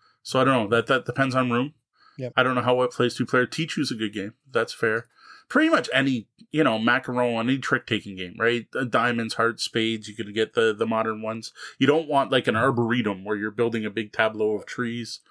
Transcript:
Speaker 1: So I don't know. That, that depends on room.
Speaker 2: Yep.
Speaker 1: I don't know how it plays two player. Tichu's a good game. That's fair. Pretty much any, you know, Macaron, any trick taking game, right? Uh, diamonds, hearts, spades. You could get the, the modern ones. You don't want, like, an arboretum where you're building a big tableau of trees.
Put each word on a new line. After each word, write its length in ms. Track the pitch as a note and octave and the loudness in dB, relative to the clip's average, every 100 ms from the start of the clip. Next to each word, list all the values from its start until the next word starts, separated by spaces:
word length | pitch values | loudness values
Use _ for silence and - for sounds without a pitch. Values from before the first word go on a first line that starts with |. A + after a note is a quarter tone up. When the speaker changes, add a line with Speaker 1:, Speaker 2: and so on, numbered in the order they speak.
| _ _ | _ _
Speaker 1:
So 180 | - C3 | -2 2
I 40 | |
don't 200 | C3 B2+ G#2 | 4 2 2
know. 60 | A#2 | 2
That, 120 | - | 2
that 180 | - - | 0 0
depends 280 | C3 C3+ | -2 0
on 160 | C3 B2+ | 0 0
room. 240 | A#2+ D3 - _ _ _ - | 0 -2 -8 _ _ _ -12
Speaker 2:
Yep. 140 | B2 C3 | -2 0
Speaker 1:
I 60 | |
don't 120 | B2+ B2+ | 2 2
know 60 | |
how 180 | A#2 B2+ | 2 2
it 80 | B2 | 2
plays 240 | - B2 | 2 0
two 120 | - A2+ | 0 0
player. 200 | B2+ B2 | 0 0
Tichu's 440 | - D#3+ - C3+ | -2 -4 -4 -4
a 20 | |
good 180 | A2+ G#2+ | -4 -6
game. 220 | G#2 G2+ - _ | -6 -10 -12 _
That's 220 | A#2 A2+ | -4 -2
fair. 340 | - A2+ A2+ - _ - - - | -2 -2 -2 -6 _ -20 -20 -2
Pretty 200 | C#4 D#4+ | 2 4
much 200 | D4 - | 2 2
any, 340 | C3 C3+ B2 - _ - | 0 2 0 -4 _ -4
you 140 | D3+ | 0
know, 140 | C#3+ A2 | 2 2
Macaron, 600 | A2+ B2+ C3 B2 B2 A2+ | 2 0 0 0 0 0
any 200 | A#2 C3+ | 0 0
trick 280 | - B2 - | 0 -2 0
taking 300 | A2 G#2 F#2 | -4 -4 -10
game, 180 | F2+ - | -10 -2
right? 260 | A2+ A#2+ - | 0 0 -2
Uh, 80 | B2+ | -6
diamonds, 520 | B2+ A#2+ A#2+ A#2 A2+ | 0 2 2 0 -2
hearts, 280 | - A#2 A#2 | 0 0 0
spades. 460 | - A#2 A2+ A2 G#2+ | -4 0 0 -2 -6
You 80 | G#2+ | -10
could 180 | G#2 | -4
get 200 | G#2+ G#2+ | -2 0
the, 200 | A#2+ A2+ G#2 | 2 2 2
the 100 | A2+ | 0
modern 360 | A2 A2 G#2+ | 0 -2 -4
ones. 300 | A2 A2+ - - - - | -6 -8 -10 -16 -14 -2
You 80 | C3 | 2
don't 220 | D#3 D3+ | 2 2
want, 240 | C#3 A#2+ | 0 2
like, 160 | B2+ C3 | 2 2
an 80 | A2 | 2
arboretum 680 | C3+ A#2+ A#2 B2 G#2 F#2+ | 2 2 2 2 0 -4
where 120 | G2 G#2+ | -4 -4
you're 160 | G#2+ | -4
building 320 | G#2 A#2 A2+ | -2 -2 -2
a 60 | G#2+ | -4
big 220 | G2+ G#2+ | -6 -4
tableau 440 | - A2 A2 G#2+ G#2 | 0 0 0 0 -2
of 100 | - | -6
trees. 540 | - A#2+ A#2+ A2+ - _ | -6 -6 -6 -10 -12 _